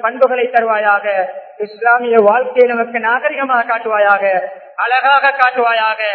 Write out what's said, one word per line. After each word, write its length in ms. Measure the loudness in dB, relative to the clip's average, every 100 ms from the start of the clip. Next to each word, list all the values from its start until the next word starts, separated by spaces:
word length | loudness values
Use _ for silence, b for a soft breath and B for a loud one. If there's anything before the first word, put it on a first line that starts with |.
பண்புகளை 420 | -4 0 0 2 0
தருவாயாக, 580 | 0 0 0 0 0 0 -2 -4 -8 -16 -12 -12
இஸ்லாமிய 520 | -4 0 0 2 4 4
வாழ்க்கையை 380 | 4 0 2 2
நமக்கு 280 | 2 -4 -4 -2
நாகரிகமாக 600 | -2 -2 -4 -2 -2 -2
காட்டுவாயாக, 520 | -4 -2 0 2 2 2 -2 -4 -10 -14 -6
அழகாக 520 | -2 0 2 2 2 2
காட்டுவாயாக. 640 | 0 2 0 0 -2 -2 -4